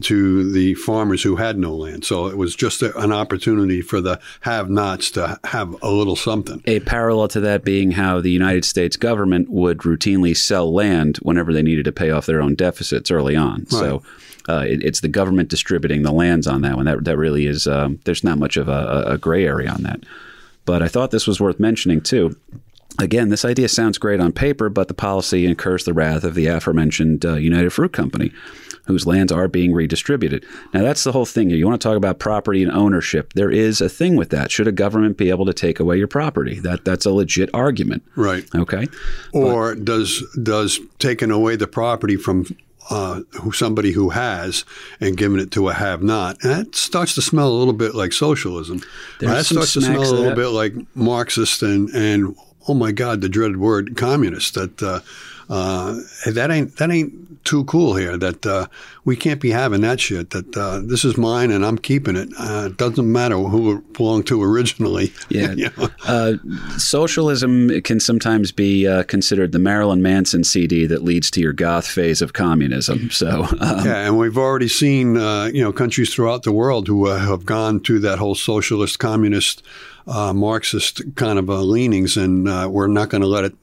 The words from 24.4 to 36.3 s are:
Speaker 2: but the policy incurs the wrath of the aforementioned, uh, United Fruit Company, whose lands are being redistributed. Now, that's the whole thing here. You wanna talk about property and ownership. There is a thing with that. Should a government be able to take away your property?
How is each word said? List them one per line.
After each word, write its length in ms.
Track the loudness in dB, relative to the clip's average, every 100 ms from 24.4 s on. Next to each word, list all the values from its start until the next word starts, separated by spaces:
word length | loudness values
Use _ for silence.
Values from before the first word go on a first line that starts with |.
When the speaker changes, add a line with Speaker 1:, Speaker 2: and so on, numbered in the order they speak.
| 0 0 0
Speaker 2:
but 200 | 0 -2
the 60 |
policy 520 | -2 -2 -2 0 2 2
incurs 380 | 0 0 -2
the 100 | 0
wrath 300 | 0 2 0
of 100 | -2
the 140 | 0 0
aforementioned, 760 | 0 0 2 2 2 2 2
uh, 100 | 0
United 360 | 0 2 2 2
Fruit 220 | 0 -2
Company, 380 | 0 -4 -2 -4 -6 -20 -20 -18 -16
whose 220 | -2 0 2
lands 260 | 2 2
are 160 | 2 0
being 240 | 2 2
redistributed. 720 | 2 0 -2 -2 0 0 -4 -8 -20 -6
Now, 80 | 0
that's 220 | 0 0
the 80 | 0
whole 120 | 0
thing 240 | 0 2 2
here. 80 | 4
You 80 |
wanna 140 | 2 2
talk 180 | 0 2
about 220 | 0 -2
property 440 | -2 0 2 2
and 100 | 2
ownership. 600 | 4 4 2 0 -2 -2
There 160 | 0 2
is 300 | 4 2 2
a 80 | -2
thing 280 | 0 2 2
with 140 | 2
that. 200 | -2 -2
Should 160 | 0 0
a 60 |
government 440 | 2 0 2 2 2
be 140 | 0
able 160 | 2 0
to 80 |
take 260 | 0 -2 0
away 160 | 2 2
your 120 | 0
property? 500 | 0 -2